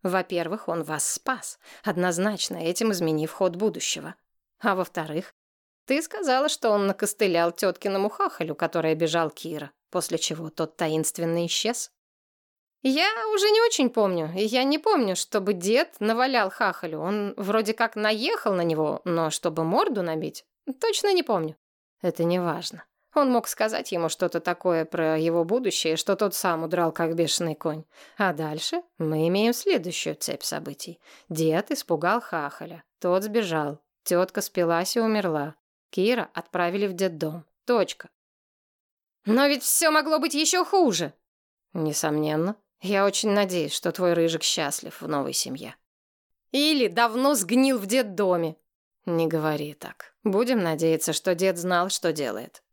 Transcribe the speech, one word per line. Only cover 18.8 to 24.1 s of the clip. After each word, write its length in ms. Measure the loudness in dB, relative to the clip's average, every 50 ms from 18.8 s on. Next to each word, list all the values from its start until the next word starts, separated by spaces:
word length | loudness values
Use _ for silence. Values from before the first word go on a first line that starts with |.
| 0 -2 -2 -4 _
но 240 | -2 0 0 0 -2
чтобы 340 | -2 -2 -4 -2 -2 0 -2
морду 380 | 0 2 2 2 0 0 -2
набить, 440 | -2 -2 -4 -4 -6 -8 -10 -12 _ _ _ _ _ -12 -6 _
точно 340 | -2 -2 0 0 0 2 2
не 100 | 2 2
помню». 320 | 0 -2 -2 -2 -4 -8 _ _ _ _ _ _ _ _ _
«Это 220 | -4 -4 0 0 0
не 160 | 2 2 0
важно. 460 | 0 -2 -4 -4 -8 -10 -12 -12 -20 _ _ _ _ _ _
Он 160 | 2 4 4
мог 180 | 4 2 0
сказать 440 | -2 -2 -2 0 0 0 -2 -4 -4
ему 180 | -2 -2 -2
что-то 300 | -2